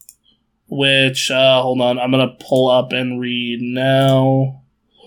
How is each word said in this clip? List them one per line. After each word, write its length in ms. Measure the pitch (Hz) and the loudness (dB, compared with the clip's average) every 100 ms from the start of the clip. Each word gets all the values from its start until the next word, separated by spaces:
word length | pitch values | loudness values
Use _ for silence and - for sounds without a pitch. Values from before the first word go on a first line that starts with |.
| - _ _ _ _ _ _ | -20 _ _ _ _ _ _
which, 640 | 131 139 135 131 131 - | -4 0 2 0 -2 -4
uh, 300 | 131 131 131 | 2 4 2
hold 200 | 127 127 | 0 0
on, 160 | 123 123 | 0 0
I'm 140 | 123 | 0
gonna 240 | 131 123 - | 0 0 -4
pull 300 | - 131 131 | -2 0 2
up 220 | 127 127 | 2 0
and 280 | 127 127 123 | -4 -6 -6
read 420 | 123 120 120 120 | -6 -6 -6 -6
now. 1000 | 123 127 135 135 135 131 131 135 135 - _ _ _ _ | -6 -2 0 2 2 2 2 0 -2 -6 _ _ _ _